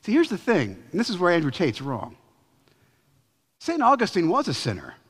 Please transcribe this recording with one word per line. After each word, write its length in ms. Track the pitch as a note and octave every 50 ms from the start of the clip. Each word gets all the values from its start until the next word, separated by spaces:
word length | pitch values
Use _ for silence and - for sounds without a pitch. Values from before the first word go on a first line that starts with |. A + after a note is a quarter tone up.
See, 100 | _ -
here's 160 | G#3+ D#4 E4+ D4+
the 100 | A#3+ F3
thing, 440 | - - A3+ F3 A#2+ G2+ F#2+ - - -
and 100 | - F#3
this 100 | A#3 -
is 80 | A3 F3
where 140 | F3+ F3
Andrew 180 | F3 E3+ D#3 C#3+
Tate's 300 | B2+ - F3+ C#3 A2 -
wrong. 360 | C3+ C#3 C3 G#2+ F#2 - - _ _ _ _ _ _ _ _ _ _ _ _ _ _ _ _ _ _ _ _ _ _ _ _ _ _ _ _ _
Saint 240 | - - E4+ D#4+
Augustine 460 | C4 A#3 C#4 B3 A#3 - - G3 E3 D#3+
was 180 | F#3 C4 C#4
a 80 | - C3+
sinner 400 | - - B2+ G2+ E2+ - B1 - - _